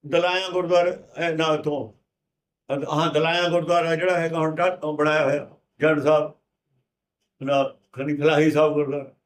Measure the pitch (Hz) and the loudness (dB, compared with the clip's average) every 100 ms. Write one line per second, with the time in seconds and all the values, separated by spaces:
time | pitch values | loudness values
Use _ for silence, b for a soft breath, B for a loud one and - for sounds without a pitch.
0 | 147 165 175 185 185 180 170 175 180 - | 0 0 0 -2 -4 -4 0 2 0 -4
1 | - - 170 160 160 151 151 143 107 _ | -16 -6 -4 -2 0 0 -2 -6 -8 _
2 | _ _ _ _ _ _ _ 139 135 147 | _ _ _ _ _ _ _ -6 -2 0
3 | 165 151 160 175 175 175 160 170 165 160 | 0 0 0 0 0 0 2 2 2 0
4 | 180 175 165 160 156 156 180 180 151 151 | 0 0 0 -2 -2 0 -2 -2 -6 0
5 | 151 156 139 143 - - _ _ 151 147 | 0 2 0 -2 -6 -20 _ _ 0 2
6 | 139 156 202 - _ _ _ _ _ _ | 2 2 0 -8 _ _ _ _ _ _
7 | _ _ _ _ 135 139 135 - _ - | _ _ _ _ -2 0 -2 -6 _ -10
8 | 139 143 151 151 156 147 151 143 143 143 | -6 0 2 4 4 4 2 2 -2 -6
9 | 139 _ | -10 _